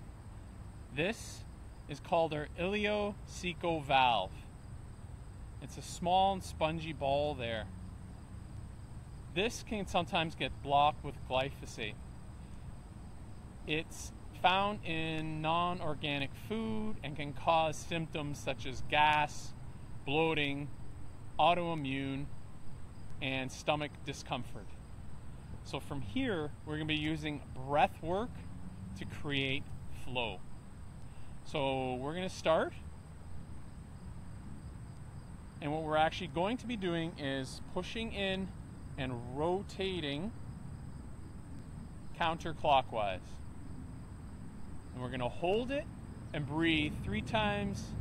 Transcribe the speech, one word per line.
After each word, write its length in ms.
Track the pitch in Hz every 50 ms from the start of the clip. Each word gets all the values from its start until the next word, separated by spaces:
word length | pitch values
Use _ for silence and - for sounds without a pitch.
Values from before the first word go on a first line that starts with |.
| - - - - - - - - - - - - - - - - - - 131
This 520 | 135 160 196 233 - - - - - - - - - - - - - -
is 140 | - 151 -
called 320 | - - 180 170 165 156 156
our 160 | 147 151 - - -
ileocecal 1200 | 170 185 208 214 208 208 208 208 208 202 208 - - - - - - 175 170 - - 170 165 160
valve. 520 | 143 139 143 135 131 123 120 104 92 95 - - - - - - - - - - - - - - - - - - - - - - - - - -
It's 160 | 143 131 -
a 40 | -
small 520 | - - - - 180 170 180 190 190 196 196
and 100 | 185 -
spongy 480 | - - - 165 156 160 165 156 165
ball 420 | 151 127 143 135 139 143 147 147 147
there. 340 | 131 120 117 113 110 107 - - - - - - - - - - - - - - - - - - - - - - - - - - - - - - - - - -
This 280 | 165 202 240 226 - -
can 220 | - 226 208 190
sometimes 480 | - - 185 170 - 196 175 160 165 156
get 160 | - 147 131 - -
blocked 440 | - 139 143 143 143 151 147 - -
with 100 | 143 135 - - -
glyphosate. 680 | 131 127 131 139 - - 135 - - - 113 107 107 - - - - - - - - - - - - - - - - - - - - - - - - - - - - - - - - - -
It's 460 | - 151 156 165 - - - - - - - - - - -
found 420 | - 180 185 196 196 208 208 208 -
in 580 | 175 160 160 160 160 160 156 156 156 156 156
non-organic 880 | 156 156 165 175 175 180 175 - - 156 151 - - 147 143 143 139 - - - - -
food 480 | 208 226 220 220 220 220 214 214 214 - -
and 100 | 143 151
can 160 | 143 147 143
cause 460 | 139 - - 170 165 165 160 156 151
symptoms 600 | - - - 170 165 165 147 - 160 147 147 147
such 280 | - - 151 135 - -
as 180 | 139 127 - - -
gas, 640 | 151 147 151 151 151 151 151 147 - - - - - - - - - - - - - - -
bloating, 640 | - 139 156 165 160 160 151 147 143 139 143 147 139 - - - - - - - - - - - - -
autoimmune, 920 | - 151 160 175 175 175 170 165 156 139 131 135 135 139 135 135 135 143 139 - - - - - - - - - - - - - - - - - -
and 300 | 147 135 135 135 131 131
stomach 400 | - - - - 151 151 147 143 - - -
discomfort. 600 | 143 135 - - - 147 127 - - - 113 95 - - - - - - - - - - - - - - - - - - - -
So 160 | - - 139
from 180 | - - 151 139
here, 500 | 131 - - 262 269 247 202 160 151 151 - - -
we're 100 | 151 151
gonna 100 | 151 156
be 100 | 156 156
using 460 | 151 151 151 160 156 151 151 147 135 - - - 131 131
breath 340 | 135 143 147 180 196 - -
work 280 | - 156 180 196 233 247 - - - - - - - - - - - - - -
to 40 | -
create 600 | - - - - 147 139 139 135 135 131 143 - - - - - - - - -
flow. 340 | - 123 127 117 110 95 87 - - - - - - - - - - - - - - - - - - - - -
So 520 | - - 156 135 135 135 131 131 127 127
we're 180 | 123 131 143 160
gonna 160 | 180 185 185
start, 420 | - - - 170 160 175 254 349 - - - - - - - - - - - - - - - - - - - - - - - - - - - - - - - - - - - - - - - - - - - - - - - - - - - - - - - - - -
and 120 | - 143 151
what 100 | 160 160
we're 140 | 151 156
actually 300 | 156 156 160 - - 190
going 280 | 156 135 165 180 202 247 247
to 80 | -
be 100 | 220 247
doing 340 | 208 190 180 170 165 165 165 - 151
is 400 | 147 135 135 135 131 131 - - - - -
pushing 400 | 185 185 - - 233 226 226 -
in 340 | 202 196 190 190 190 190 185 - - - - - - - - -
and 400 | - 135 131 127 120 120 123 127
rotating 960 | 143 151 175 180 196 202 - - - 190 190 185 175 151 143 139 143 180 226 - - - - - - - - - - - - - - - - - - - - - - - - - - - - - - - - - - - - -
counterclockwise. 1000 | - 170 165 165 165 - 170 151 - - 156 139 135 - - 127 113 104 101 92 90 - - - - - - - - - - - - - - - - - - - - - - - - - - - - - - - - - - -
And 100 | 127 127
we're 60 | 123
gonna 180 | 127 127 123
hold 420 | 120 - - 170 175 196 220 254 240
it 140 | 277 285 320 - - - - - - - - -
and 160 | - 151 151
breathe 460 | 123 143 160 165 165 160 156 151 147 - - -
three 180 | 190 202 214
times 640 | 214 - - 220 214 208 202 208 202 202 202 202 - - - -